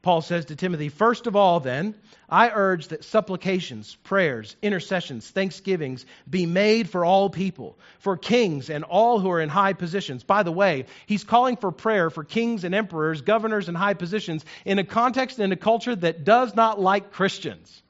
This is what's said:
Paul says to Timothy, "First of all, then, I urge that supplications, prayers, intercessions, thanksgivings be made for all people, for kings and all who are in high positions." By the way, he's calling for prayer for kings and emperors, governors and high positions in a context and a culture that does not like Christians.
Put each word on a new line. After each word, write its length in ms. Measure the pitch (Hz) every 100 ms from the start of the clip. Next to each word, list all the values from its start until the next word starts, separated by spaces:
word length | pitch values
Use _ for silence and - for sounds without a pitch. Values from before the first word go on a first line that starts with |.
Paul 180 | 180 170
says 240 | 156 170 160
to 100 | 147
Timothy, 340 | 185 165 147
"First 380 | - 220 240 240
of 80 | 202
all, 240 | 190 175
then, 340 | 131 127 202 214 _ _ _
I 220 | 170 233
urge 380 | 214 196 180 147
that 160 | 160
supplications, 920 | - 220 208 185 185 185 - 113 107 -
prayers, 520 | - 196 170 120 107 -
intercessions, 680 | 208 190 - 185 - 123 -
thanksgivings 800 | - 190 - - 185 143 127 - - -
be 200 | 185 170
made 420 | 180 208 226 190
for 160 | 180 170
all 240 | 190 196
people, 480 | 160 190 180 113 - - _
for 180 | 196 185
kings 540 | - 240 214 147 123
and 120 | 151
all 360 | 156 175 233 233
who 100 | 185
are 100 | 170
in 100 | 156
high 240 | 160 196
positions." 500 | 196 175 190 - 127
By 180 | - 196
the 100 | 190
way, 340 | 170 196 143 127 - -
he's 180 | 214
calling 320 | - 233 254 247
for 160 | 196
prayer 380 | 165 220 214 165
for 140 | 160
kings 400 | 151 220 233 226
and 100 | 175
emperors, 480 | 190 208 165 156 156
governors 460 | 135 220 220 214 175
and 100 | 170
high 160 | 202
positions 500 | 202 180 208 - 156 - - -
in 140 | 196
a 40 |
context 540 | 185 226 247 254 262 -
and 160 | 196
a 20 | 180
culture 400 | 214 226 247 226
that 280 | 170 165
does 320 | 151 233 254 202
not 260 | 226 208
like 300 | 185 202 202
Christians. 720 | - 190 - 151 87 - -